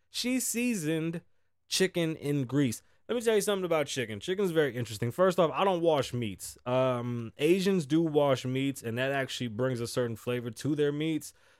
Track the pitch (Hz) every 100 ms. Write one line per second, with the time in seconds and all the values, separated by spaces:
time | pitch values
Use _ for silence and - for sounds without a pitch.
0 | _ - 240 254 - 226 247 214 151 160
1 | 165 170 - _ _ _ - - - 175
2 | 165 160 143 147 123 139 135 - _ _
3 | - 240 226 214 202 196 180 160 139 135
4 | 107 104 - 190 190 156 143 117 113 107
5 | 120 143 185 180 165 139 196 180 165 147
6 | 120 123 110 90 - - 123 127 131 123
7 | 123 120 113 - 151 190 185 190 135 160
8 | 165 147 143 131 127 131 135 117 117 117
9 | 135 139 131 - 120 107 131 120 117 131
10 | 120 110 - 123 117 - 139 147 147 147
11 | 160 156 - - _